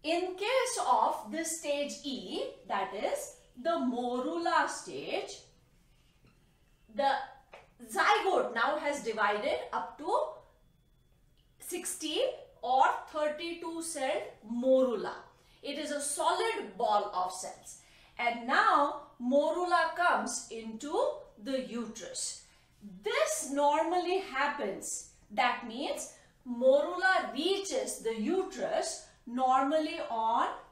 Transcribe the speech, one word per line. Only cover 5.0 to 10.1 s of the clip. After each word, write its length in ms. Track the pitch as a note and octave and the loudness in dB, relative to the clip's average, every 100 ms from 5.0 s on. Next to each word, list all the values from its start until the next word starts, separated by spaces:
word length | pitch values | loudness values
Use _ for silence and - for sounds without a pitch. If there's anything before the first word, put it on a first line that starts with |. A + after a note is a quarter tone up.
| - - - - - _ _ _ _ _ _ _ _ _ _ _ _ _ _ | -6 -6 -6 -12 -18 _ _ _ _ _ _ _ _ _ _ _ _ _ _
the 160 | G#3+ C#4 A3 - - _ - - _ A#3 | 0 2 2 -2 -16 _ -20 -20 _ -8
zygote 680 | A3 - G#4+ F#4+ D4+ - | 2 4 6 4 2 2
now 240 | A#3 A#3+ D4+ | 2 2 2
has 240 | D4 D4 | -2 -2
divided 560 | G#3+ G#3 G#3 G#3 C4 - B4 | -4 0 2 2 0 -2 -2
up 260 | - - - | -6 -6 -8
to 220 | D#4 | 0